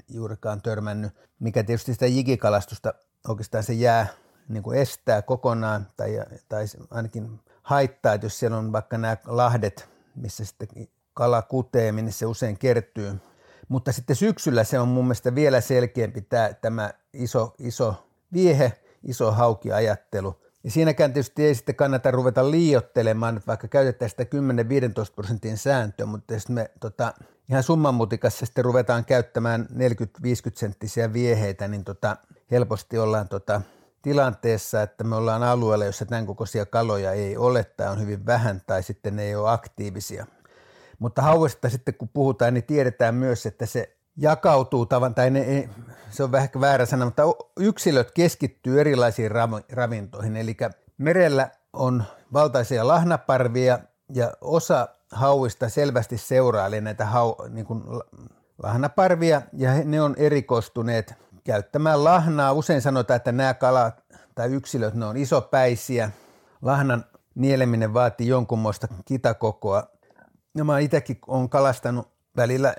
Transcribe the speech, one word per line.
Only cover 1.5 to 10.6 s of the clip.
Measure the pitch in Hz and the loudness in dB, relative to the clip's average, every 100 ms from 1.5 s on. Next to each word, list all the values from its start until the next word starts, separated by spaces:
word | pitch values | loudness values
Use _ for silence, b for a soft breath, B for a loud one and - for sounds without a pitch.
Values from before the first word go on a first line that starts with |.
| 123 | -2
tietysti | 107 117 - | -2 -2 -4
sitä | 120 127 | -2 0
jigikalastusta | 127 127 120 107 101 - 107 110 - _ _ - | 2 0 0 2 0 -2 -8 -8 -8 _ _ -10
oikeastaan | 107 107 110 | -8 -6 -6
se | 104 | -4
jää | 117 120 117 104 B B B B | 0 4 4 2 B B B B
niin | 110 | -10
kuin | 107 127 | -4 0
estää | 131 - - 107 | 0 -2 0 0
kokonaan | 104 127 127 113 110 107 101 - | 0 -2 -2 -2 -2 -4 -6 -8
tai, | 107 107 104 - - | -6 -6 -8 -14 -10
tai | 107 107 | -6 -6
se | - - | -10 -12
ainakin | 117 113 113 110 110 _ b | -8 -8 -8 -12 -14 _ b
haittaa, | - 143 135 - 120 | 0 2 2 0 0
että | 104 107 | 0 -2
jos | - | -4
siellä | 120 110 | -4 -2
on | 110 | -4
vaikka | 107 - 113 | -4 -4 -4
nämä | 113 110 123 | -4 -6 -4
lahdet, | 120 123 120 104 - - b b | 0 2 2 -2 -6 -18 b b
missä | 131 120 - | -14 -12 -12
sitten | 104 - | -14 -14